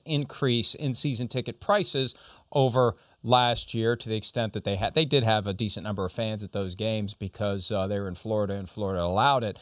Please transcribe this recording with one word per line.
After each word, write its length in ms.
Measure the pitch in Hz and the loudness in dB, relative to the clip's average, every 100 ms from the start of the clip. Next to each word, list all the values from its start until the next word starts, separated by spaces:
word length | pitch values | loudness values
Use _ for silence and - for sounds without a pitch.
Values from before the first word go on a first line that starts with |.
increase 720 | - 147 139 - 135 120 107 | -4 -2 -2 -2 0 2 0
in 180 | - 143 | -2 -2
season 360 | 123 151 117 123 | -2 -2 -2 -4
ticket 320 | 127 120 113 | -4 -6 -4
prices 560 | - 208 180 139 131 - - - _ | 2 2 2 -2 -2 -4 -16 -20 _
over 460 | 147 131 120 120 - _ _ 120 | 2 4 4 4 2 _ _ 2
last 460 | 123 120 117 - | 4 4 2 -2
year, 240 | 117 113 120 | -2 0 0
to 120 | 113 | -2
the 60 | 110 | -4
extent 360 | - 123 113 | -4 -4 -4
that 120 | 104 | -4
they 120 | 101 98 | -2 0
had, 160 | 104 | 0
they 140 | - 151 | 0 2
did 180 | 139 | 4
have 220 | 113 107 101 | 4 2 2
a 80 | |
decent 280 | 92 110 101 | -2 -4 -4
number 220 | 98 101 | -6 -4
of 80 | 92 | -4
fans 300 | - 110 107 | -2 -4 -4
at 100 | 101 | -6
those 220 | 104 95 | -6 -6
games 400 | 90 110 110 101 | -4 -2 -2 -4
because, 560 | - 98 - 104 101 - | -6 -8 -4 -4 -2 -2
uh, 160 | 104 95 | -2 0
they 120 | 101 | -2
were 80 | 98 | -4
in 80 | |
Florida 380 | 90 110 107 101 | -6 -2 0 0
and 160 | 98 92 | -2 -8
Florida 340 | - 101 92 | -6 -2 0
allowed 400 | 87 95 135 135 | 0 4 4 4
it. 160 | 110 90 | 0 -6